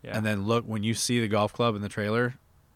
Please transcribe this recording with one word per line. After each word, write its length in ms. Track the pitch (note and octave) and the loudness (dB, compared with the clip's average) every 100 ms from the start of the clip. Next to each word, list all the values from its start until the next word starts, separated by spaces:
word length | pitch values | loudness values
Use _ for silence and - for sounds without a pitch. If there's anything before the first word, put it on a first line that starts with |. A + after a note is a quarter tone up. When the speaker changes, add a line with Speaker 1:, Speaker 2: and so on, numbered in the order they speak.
Speaker 1:
Yeah. 140 | A#2 G#2+ | -6 -2
Speaker 2:
And 80 | G#2+ | 0
then 200 | G2+ G2+ | 0 2
look, 200 | A#2 A2+ | 0 0
when 180 | A2 | -2
you 100 | G#2+ | 0
see 260 | A2 - A#2+ | 0 0 2
the 80 | A2+ | 2
golf 240 | G#2 G#2 | 2 2
club 220 | - A#2+ G#2 | 2 0 0
in 60 | |
the 60 | G2+ | -4
trailer, 460 | - G#2 A2+ B2 B2+ _ _ _ | -4 -2 0 0 -4 _ _ _